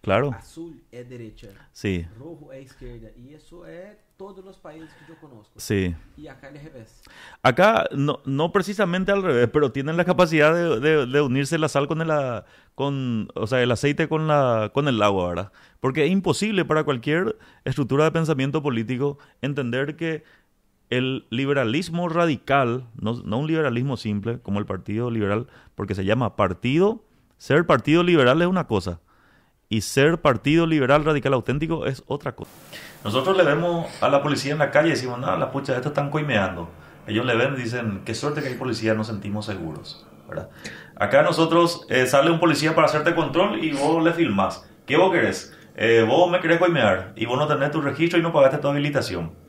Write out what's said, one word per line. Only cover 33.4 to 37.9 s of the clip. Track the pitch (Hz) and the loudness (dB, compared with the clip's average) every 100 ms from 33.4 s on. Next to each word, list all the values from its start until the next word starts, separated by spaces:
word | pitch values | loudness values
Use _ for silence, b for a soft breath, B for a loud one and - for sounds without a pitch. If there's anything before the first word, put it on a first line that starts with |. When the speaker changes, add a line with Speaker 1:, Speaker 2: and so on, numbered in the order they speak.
Speaker 1:
vemos | 160 147 175 170 160 - | 4 2 0 -2 -6 -2
a | 151 | 2
la | 139 | 2
policía | 147 143 131 | 0 -2 -2
en | 151 | -2
la | 143 | 2
calle | 147 165 | 2 2
y | |
decimos, | 131 127 - | 0 -4 -6
"No, | - 185 | -4 -2
la | 135 | -2
pucha, | 139 135 127 | -4 -4 -4
estos | 127 | -2
están | 143 143 | -4 -4
coimeando". | 151 147 113 92 87 82 - B B - | -4 -2 0 0 -4 -12 -16 B B -4
Ellos | 107 127 | -2 0
le | 113 | 2
ven | 131 | 0
y | 135 | -2
dicen, | 117 123 113 | -6 -4 -6